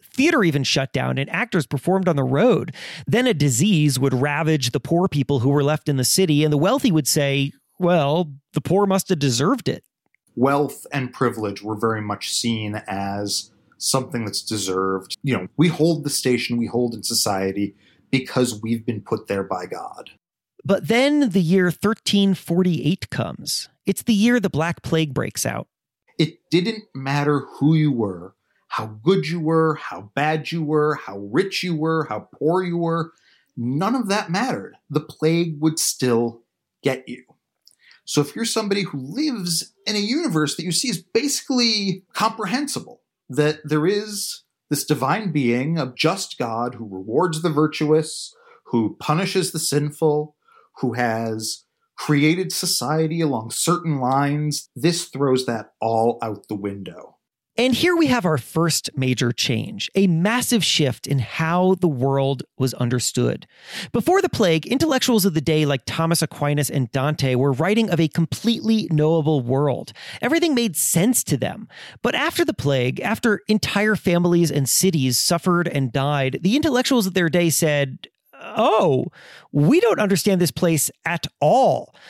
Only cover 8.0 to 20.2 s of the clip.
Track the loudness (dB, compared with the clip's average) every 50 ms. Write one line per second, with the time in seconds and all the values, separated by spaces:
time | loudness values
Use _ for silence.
8 | 4 2 2 0 0 -2 -6 -12 -20 _ -6 -4 0 2 2 2 4 4 2 2
9 | 0 0 0 0 2 2 2 2 2 0 0 0 -2 -4 -6 -6 -10 _ _ _
10 | _ _ _ _ _ _ _ 0 2 2 4 2 0 -2 -4 -10 -12 -8 -6 -6
11 | -6 -6 -4 -2 -2 -2 0 -2 -4 -6 -6 -6 -8 -8 -4 -2 0 0 0 -2
12 | -4 -6 -8 -8 -8 -6 -6 -4 -2 -2 -2 -2 -4 -6 -6 -8 -8 -8 -6 -6
13 | -4 -4 -4 -6 -6 -4 -6 -6 -8 -10 _ _ _ _ _ -8 -4 -2 -2 -2
14 | -2 -4 -6 -6 -6 -6 -6 -8 -6 -6 -6 -6 -4 -2 -2 -2 0 -2 -2 -4
15 | -6 -10 -12 -8 -4 -4 -2 -2 -4 -4 -2 0 2 2 2 2 2 2 2 0
16 | -2 -4 -6 -2 0 0 0 0 0 -2 -4 -4 -4 -2 -2 -2 -2 -2 -4 -6
17 | -8 -4 -4 -2 -2 -2 -2 -2 -2 -2 -2 -2 -4 -6 -6 _ _ _ _ _
18 | _ _ -2 -2 -2 -2 -2 0 0 0 -2 -6 -6 -4 -4 -4 -4 -4 -6 -6
19 | -6 -6 -8 -8 -6 -4 -4 -4 -4 -4 -6 -8 -8 -8 -10 -12 -12 -12 -14 -18
20 | -20 -20 -20 _